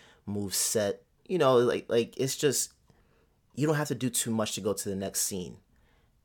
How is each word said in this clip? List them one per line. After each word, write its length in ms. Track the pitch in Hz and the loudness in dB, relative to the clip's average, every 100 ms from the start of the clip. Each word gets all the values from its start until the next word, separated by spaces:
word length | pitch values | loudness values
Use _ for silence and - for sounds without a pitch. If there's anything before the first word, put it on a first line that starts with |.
| - - - | -20 -16 -8
move 280 | 104 101 | -6 -4
set. 480 | - - 113 101 - _ _ - | -2 0 0 0 -2 _ _ -4
You 120 | 180 | 2
know, 180 | 135 123 | 6 6
like, 280 | 120 82 - | 4 2 0
like, 260 | 120 113 - | 0 0 -2
it's 200 | 135 - | -4 0
just, 360 | 147 120 - _ _ _ _ _ _ _ _ - | 0 0 -4 _ _ _ _ _ _ _ _ -2
you 100 | 151 | 0
don't 80 | 147 | 2
have 120 | 147 | 0
to 60 | 123 | -2
do 120 | 131 | -2
too 220 | - 120 | -2 -2
much 240 | 113 107 | 0 -2
to 60 | - | -2
go 120 | 101 | -2
to 160 | 98 104 | -2 -4
the 60 | 98 | -4
next 260 | 95 - | -4 -4
scene. 340 | - 98 80 - _ _ _ _ _ _ | -4 -4 -8 -12 _ _ _ _ _ _